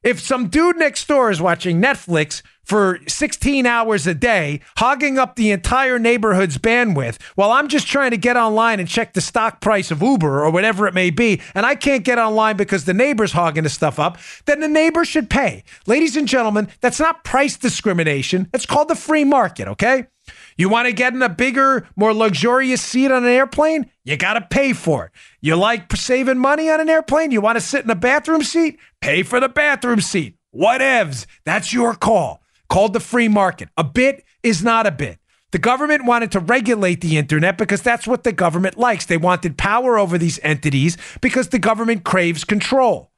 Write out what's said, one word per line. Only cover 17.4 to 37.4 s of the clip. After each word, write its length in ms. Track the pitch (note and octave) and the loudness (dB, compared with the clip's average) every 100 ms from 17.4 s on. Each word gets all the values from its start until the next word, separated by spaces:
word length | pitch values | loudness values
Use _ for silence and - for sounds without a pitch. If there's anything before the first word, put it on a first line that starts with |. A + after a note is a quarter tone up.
| C#4+ - | 0 0
discrimination. 880 | B3+ - G#3+ F3 D#3+ C#3 C3 F#3 F#3+ | -4 -2 -2 0 0 -2 -2 -4 -2
It's 140 | B3+ - | -4 -2
called 200 | D4 D4+ | -2 0
the 80 | D#4+ | -2
free 300 | - D#4 C#4+ | 0 2 4
market, 420 | C#4+ F#3+ - F#2+ | 4 2 -4 -10
okay? 380 | - A3+ C4 - _ - - - - | -2 0 0 -2 _ -20 -20 -18 -2
You 140 | F#3 | 0
wanna 220 | A3+ B3 | 2 0
get 220 | G#3 B3+ | 0 -2
in 100 | B3+ | 0
a 60 | B3 | -2
bigger, 580 | E3 B3+ B3+ C4+ C4 - - | 0 -2 2 2 2 -4 0
more 180 | G#3+ | 0
luxurious 680 | G#3+ A3 D3 G#3+ B3+ C4 B3+ | 2 0 2 0 2 0 -2
seat 260 | - B3+ C4+ | -2 0 2
on 140 | C4 | 2
an 60 | A#3+ | 2
airplane? 580 | B3 C4+ C#4 D#4 D#4+ B3 _ | 2 2 0 0 0 -4 _
You 120 | B2 C#3+ | -8 -4
gotta 260 | F#3 A3 | -2 -4
pay 320 | - C4 C#4 | -2 0 0
for 320 | A3+ E3+ C#3 E2+ | -2 -2 -2 -4
it. 60 | _ - _ | _ -20 _
You 140 | C#3+ E3 | 0 2
like 340 | G#3 A#3 E3+ | 2 0 -4
p-, 80 | - | -6
saving 400 | - B3+ C4 B3+ | -2 0 2 2
money 320 | C4+ D4+ D#4+ | 2 2 2
on 100 | D#4 | 0
an 100 | D#4+ | 2
airplane? 420 | D#4+ D#4+ D4+ D#4+ | 0 2 0 2
You 100 | A#3 | 0
wanna 200 | G#3 A#3 | 0 0
sit 200 | - C4+ | -2 -4
in 60 | A3+ | -2
the 80 | G3+ | 0
bathroom 480 | B3 C#4+ D4 D#4+ | 2 0 0 -2
seat? 340 | B3 E4 D#4+ D4 _ _ | 0 0 0 -2 _ _
Pay 220 | - D#3 | -2 -2
for 160 | G3 B3 | 0 0
the 100 | C4 | 0
bathroom 520 | C4 D4 C4+ B3 A#3 | 0 0 0 0 0
seat. 340 | - G3 C3 _ _ | 0 -4 -6 _ _
Whatevs. 720 | A#2+ G3 B3+ C4+ B3 E3+ B2+ - _ - | 0 2 2 2 2 0 -6 -14 _ -4
That's 280 | F#3+ F3 | -4 -2
your 220 | B3 A#3 A3 | 0 0 0
call. 480 | - G#3+ C3+ D#2+ _ _ _ | 0 2 0 -8 _ _ _
Called 260 | F#3 G#3+ | 2 2
the 60 | G#3 | 0
free 300 | - A#3+ A3+ | -2 0 2
market. 400 | G#3 F#3+ E3+ F2 - | 2 2 -2 -10 -6
A 60 | |
bit 400 | D3+ A#3+ C4 C#4 _ _ | -2 2 0 0 _ _
is 180 | A#3 F#3 | -2 0
not 240 | A3+ A3+ G#3+ | 0 2 0
a 60 | |
bit. 260 | C#3+ C3 F2 _ _ _ | -2 -8 -10 _ _ _
The 60 | F3 | -2
government 480 | G#3 C4 D4 D4+ A#3+ | 0 0 0 0 2
wanted 260 | A#3+ A3+ | 0 0
to 60 | G3 | -4
regulate 600 | E3+ B3 A3 A3+ F#3+ E3+ | 0 0 2 0 0 0
the 160 | E3+ D#3 | 0 0
internet 400 | C#3 D#3 | 0 0